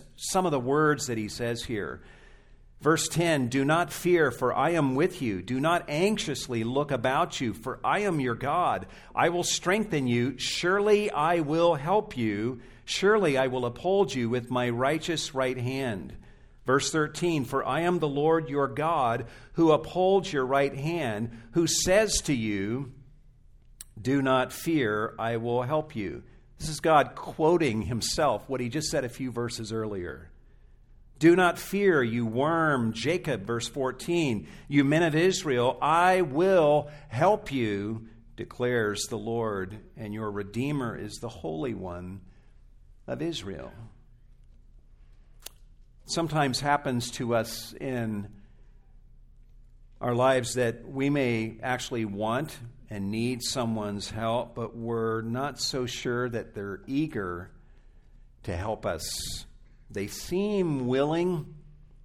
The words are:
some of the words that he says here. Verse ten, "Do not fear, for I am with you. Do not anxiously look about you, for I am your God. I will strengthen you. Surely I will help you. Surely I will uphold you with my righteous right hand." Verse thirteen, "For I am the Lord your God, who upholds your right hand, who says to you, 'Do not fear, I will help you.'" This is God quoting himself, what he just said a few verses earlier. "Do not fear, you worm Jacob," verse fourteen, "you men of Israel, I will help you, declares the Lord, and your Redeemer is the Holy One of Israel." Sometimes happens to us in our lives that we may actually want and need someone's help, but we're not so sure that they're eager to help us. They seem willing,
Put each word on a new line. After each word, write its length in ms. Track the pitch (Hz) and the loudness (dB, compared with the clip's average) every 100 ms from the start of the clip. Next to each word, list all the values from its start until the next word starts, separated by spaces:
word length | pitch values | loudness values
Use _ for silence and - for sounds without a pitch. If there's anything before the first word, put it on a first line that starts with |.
| - - | -10 -12
some 300 | - 190 180 | -2 0 2
of 60 | |
the 80 | 143 | 0
words 480 | 123 143 156 147 147 | 2 2 4 2 0
that 100 | 113 | -4
he 120 | 104 | -4
says 340 | - 120 120 | -4 -4 -4
here. 380 | - 113 82 64 - - - - - - - - | -4 -4 -6 -8 -16 -20 -20 -20 -20 -20 -20 -2
Verse 260 | 143 160 - | 2 2 2
ten, 400 | 151 170 156 120 | 0 2 2 2
"Do 160 | 131 | 2
not 300 | 135 160 175 | 2 2 0
fear, 360 | - 175 175 147 | -2 2 4 4
for 240 | 120 127 | 2 0
I 180 | - 147 | 2 2
am 240 | 170 143 131 | 2 2 2
with 260 | 180 180 | 0 0
you. 200 | 123 98 | -2 -2
Do 200 | 90 127 | -2 0
not 240 | 156 175 165 | 2 0 0
anxiously 800 | 147 196 220 - 143 - 120 113 | 0 2 0 -2 -6 -4 -2 0
look 260 | 131 147 | 0 0
about 480 | 135 123 139 175 - | 0 2 2 0 -2
you, 140 | 123 | -4
for 260 | 101 135 117 | -4 -6 -4
I 180 | 117 160 | 0 0
am 200 | 208 165 | 0 0
your 160 | 127 117 | 0 -2
God. 520 | 127 165 165 101 95 - - - | -2 0 0 0 -4 -16 -8 2
I 140 | 135 | 2
will 140 | 175 | 2
strengthen 640 | 165 - 175 208 214 156 127 | 0 -2 0 0 0 0 2
you. 320 | 120 123 131 | 2 2 -2
Surely 720 | - - 175 196 202 208 208 | -4 -2 0 2 4 4 4
I 300 | - 156 175 | 0 2 2
will 360 | 147 160 170 156 | 2 4 4 4
help 420 | 147 202 208 - | 2 0 0 -2
you. 420 | 113 101 117 123 - - | 0 0 -2 -4 -12 -18
Surely 540 | - - 190 214 180 131 | -8 2 4 6 4 4
I 100 | 131 | 2
will 180 | 127 123 | 0 -4
uphold 480 | 117 175 196 196 | -4 0 2 2
you 140 | 135 117 | 2 0
with 240 | 120 120 | 0 0
my 180 | 127 123 | 0 0
righteous 640 | 120 135 156 156 160 - | 2 2 0 -2 -4 -2
right 240 | 131 131 127 | -2 -2 0
hand." 600 | 120 135 131 101 67 - - - - - - | -4 -2 -4 -4 -8 -14 -20 -20 -20 -10 2
Verse 260 | 135 139 | 2 2
thirteen, 540 | 160 151 147 175 160 123 | 0 -2 -2 0 0 0
"For 200 | 135 - | -2 -2
I 160 | 139 | 0
am 180 | 175 180 | 2 2
the 100 | 156 | 0
Lord 400 | 139 151 165 156 | 2 2 2 2
your 180 | 143 135 | 0 0
God, 600 | 120 156 165 123 117 120 - - | 0 0 2 2 0 -4 -14 -8
who 180 | - 165 | 4 6
upholds 640 | 151 151 175 185 196 190 | 6 4 2 4 4 2
your 120 | 147 131 | -2 2
right 300 | 139 143 135 | 2 2 0
hand, 560 | 147 170 135 104 117 - - | -4 -2 -2 -4 -6 -8 -6
who 160 | 170 165 | 0 2
says 520 | - 175 190 220 - | 2 4 4 4 0
to 100 | - | 0
you, 580 | 135 110 101 98 123 139 - - - - - - - - - - - | 0 0 -2 -2 -4 -6 -14 -20 -20 -20 -20 -20 -20 -20 -20 -20 -8
'Do 200 | 113 139 | -2 0
not 300 | 135 131 131 | 2 2 0
fear, 640 | - - 160 117 107 110 - | -4 -2 0 2 0 -4 -4
I 200 | 113 117 | -4 -2
will 240 | 117 120 | -2 -2
help 340 | 123 156 151 113 | 0 -2 -4 -6
you.'" 280 | 95 60 - - - - | -6 -8 -14 -20 -20 -12
This 80 | 151 | -8
is 140 | 151 | -2
God 340 | 160 151 127 - | 4 6 4 -2
quoting 680 | - - 151 175 156 110 | -10 0 4 4 4 0
himself, 640 | 104 120 - - 147 104 - | -2 -4 -2 0 2 0 -2
what 100 | 131 | -4
he 80 | 123 | -4
just 220 | 139 151 | -4 -2
said 160 | 156 127 | -2 -4
a 40 | |
few 220 | - 131 | -6 -8
verses 400 | 117 120 117 110 | -4 -6 -6 -6
earlier. 580 | 113 110 101 87 65 80 - - - - - - - - - | -6 -4 -6 -8 -10 -14 -20 -20 -20 -20 -20 -20 -20 -20 4
"Do 180 | 160 175 | 6 8
not 200 | 180 170 | 6 2
fear, 460 | - 196 202 160 | -4 2 4 4
you 220 | 120 117 117 | 4 0 -2
worm 680 | 113 143 165 160 135 113 | 0 2 2 2 2 0
Jacob," 540 | 110 131 180 175 117 98 | -2 -2 -2 -2 -4 -2
verse 220 | 117 117 | -4 -4
fourteen, 800 | - 131 123 - 175 156 107 - - - | -4 -4 -4 -2 0 2 0 -4 -14 -2
"you 160 | 143 | 4
men 200 | 139 156 | 4 6
of 120 | 170 151 | 4 4
Israel, 600 | 180 185 160 123 120 - | 2 2 0 2 2 2
I 400 | 139 165 180 185 | 2 4 6 4
will 680 | 175 135 185 185 151 147 - - - | 2 2 4 6 6 4 2 -10 -10
help 420 | 113 170 208 - | 2 4 4 0
you, 580 | 135 113 101 104 113 113 - - - | -2 0 -2 -4 -6 -10 -20 -20 -14
declares 680 | - - 123 120 107 101 - | -12 -4 0 2 0 -2 -4
the 80 | 113 | -6
Lord, 600 | 107 117 110 101 92 107 - - | -4 -4 -2 -4 -6 -10 -16 -12
and 180 | 110 | -10
your 160 | 107 107 | -6 -6
Redeemer 680 | 101 98 107 135 143 120 101 | -6 -6 -4 -2 -2 -4 -6
is 220 | 104 - | -10 -10
the 80 | 117 | -12
Holy 440 | - 160 160 143 | -10 -8 -6 -6
One 460 | 101 92 87 90 95 - - - - - - - - - | -6 -8 -10 -12 -14 -16 -20 -20 -20 -20 -20 -20 -20 -10
of 140 | 123 | -8
Israel." 500 | 165 160 98 82 64 104 113 - - - - - - - - - - - - - - - - - - - - - - | -6 -6 -8 -10 -12 -16 -20 -20 -20 -20 -20 -20 -20 -20 -20 -20 -20 -20 -20 -20 -20 -20 -20 -20 -20 -20 -20 -20 -6
Sometimes 540 | - 165 151 143 120 | -2 0 2 2 0
happens 520 | 143 143 143 123 117 | 2 0 2 -2 -4
to 240 | - 123 117 | -4 0 0
us 380 | 113 - - | 0 -6 -12
in 540 | - 139 127 113 104 101 - - - - - - - - - - - - - - - - - | -10 -6 -4 -4 -4 -8 -14 -20 -20 -20 -20 -20 -20 -20 -20 -20 -20 -20 -20 -20 -20 -20 -8
our 140 | 123 120 | -2 2
lives 400 | 127 131 120 123 | 4 4 0 0
that 300 | 120 117 123 | 0 -2 -8
we 200 | 135 139 | -2 0
may 480 | 143 127 117 110 110 | 2 2 0 -2 -6
actually 400 | 131 123 - 123 | -4 -4 -4 -4
want 540 | 110 98 107 117 151 - 117 - - | -4 -2 -2 -2 -4 -10 -16 -18 -12
and 200 | 107 98 | -8 -4
need 300 | 107 120 127 | -2 -2 -2
someone's 680 | - 139 117 110 104 101 95 | -4 -2 -2 -2 -4 -6 -8
help, 460 | 107 113 117 - - | -6 -2 -2 -4 -8
but 200 | 113 117 | -8 -8
we're 460 | 113 117 113 113 | -6 -2 -2 -2
not 400 | 113 120 143 135 | -4 -4 -4 -4
so 240 | - 139 120 | -4 -2 -4
sure 420 | - 127 120 123 | -4 -4 -2 -2
that 260 | 117 - | -4 -8
they're 280 | - 101 95 - | -8 -8 -10 -4
eager 640 | 135 156 123 95 87 92 - - - - - - - - - | -2 -2 -2 -6 -6 -10 -18 -20 -20 -20 -20 -20 -20 -20 -16
to 140 | - 87 | -8 -6
help 280 | 104 107 107 | -4 -4 -4
us. 600 | 82 - - - - - - - - - | -4 -6 -8 -8 -10 -12 -20 -20 -20 -12
They 180 | 202 202 | -8 -6
seem 800 | - - 175 202 202 175 143 123 | -8 -4 -2 0 0 0 0 0
willing, 680 | 131 143 165 180 175 - - - - - - | 2 2 2 0 -2 -6 -14 -20 -20 -20 -20